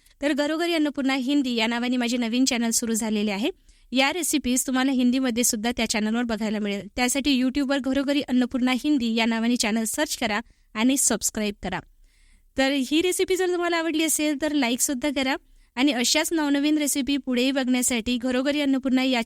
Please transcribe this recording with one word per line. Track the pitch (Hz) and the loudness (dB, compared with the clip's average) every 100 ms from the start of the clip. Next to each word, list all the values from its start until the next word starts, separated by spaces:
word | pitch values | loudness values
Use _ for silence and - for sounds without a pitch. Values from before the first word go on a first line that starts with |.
| _ - | _ -4
तर | 285 | -2
घरोघरी | 277 294 311 339 | 0 0 0 0
अन्नपूर्णा | 330 294 285 262 269 | 2 0 0 0 0
हिंदी | 247 285 254 233 | 0 0 2 0
या | 226 | 0
नावाने | 240 247 254 | 0 0 0
माझे | 233 247 | 0 -2
नवीन | 226 247 262 | 0 0 2
चॅनल | 233 233 | 0 0
सुरू | 226 226 | -2 -2
झालेले | 220 220 214 214 | -2 -2 -2 -2
आहे. | 196 294 - _ _ - | -2 -4 -6 _ _ -4
या | 247 277 | 0 2
रेसिपीज | 349 - 302 247 254 - | 0 -2 0 0 -2 0
तुम्हाला | 254 269 | 0 0
हिंदीमध्ये | 262 247 262 262 233 | 2 2 2 0 0
सुद्धा | 240 220 233 247 | 0 0 -2 -2
त्या | 220 | -2
चॅनलवर | 220 214 233 240 | 0 0 -2 -2
बघायला | 208 214 214 | -2 -2 -2
मिळेल. | 208 196 185 - | -4 -4 -6 -2
त्यासाठी | 247 277 285 | -2 0 2
YouTube-वर | 254 254 285 269 277 | 2 2 0 0 0
घरोघरी | 262 277 277 285 | 0 0 0 0
अन्नपूर्णा | - 247 247 254 254 247 | 0 0 0 0 0 0
हिंदी | 302 294 233 226 | 2 2 2 0
या | 226 | 0
नावाने | 226 233 247 | 2 0 0
चॅनेल | 214 220 220 | 0 0 -2
सर्च | - 311 - | -2 -2 -2
करा | 220 208 - _ _ 220 | -2 -4 -6 _ _ 0
आणि | 247 269 | 2 2
सबस्क्राईब | - 220 - 220 208 208 | 2 0 -2 -4 -4 -4
करा. | 185 180 - _ - _ _ _ _ - | -8 -8 -10 _ -20 _ _ _ _ 0
तर | 269 285 | 0 0
ही | 247 311 | 0 2
रेसिपी | 359 359 370 370 | 2 0 0 0
जर | 359 | 0
तुम्हाला | 359 349 339 | 0 0 0
आवडली | 330 311 | 0 0
असेल | 320 - 302 285 | 0 0 0 0
तर | 302 | 0
लाईकसुद्धा | 294 233 254 - 254 302 277 | 0 0 0 -2 -2 -2 -2
करा | 262 285 _ - _ 240 | -2 -4 _ -20 _ 0
आणि | 285 | 0
अशाच | 247 233 302 320 | 2 2 0 0
नवनवीन | 320 294 285 294 302 | 0 0 2 2 2
रेसिपी | 285 285 262 285 | 0 -2 0 -2
पुढेही | 262 240 269 | 0 0 2
बघण्यासाठी | 269 247 254 247 240 247 247 | 0 2 0 0 -2 -2 -2
घरोघरी | 254 247 277 294 | 0 0 0 0
अन्नपूर्णा | 285 269 269 262 | 2 0 2 2
या | 262 240 | 2 0